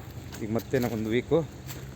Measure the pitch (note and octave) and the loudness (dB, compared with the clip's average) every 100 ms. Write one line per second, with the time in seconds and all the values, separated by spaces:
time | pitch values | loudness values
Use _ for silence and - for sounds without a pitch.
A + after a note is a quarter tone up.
0 | - - - - A2 A2+ - C3+ A#2+ A2 | -4 -10 -10 -6 0 0 2 2 2 0
1 | A2 A#2+ - D#3+ C#3 - - - - | 2 2 4 4 4 -6 -10 -10 -10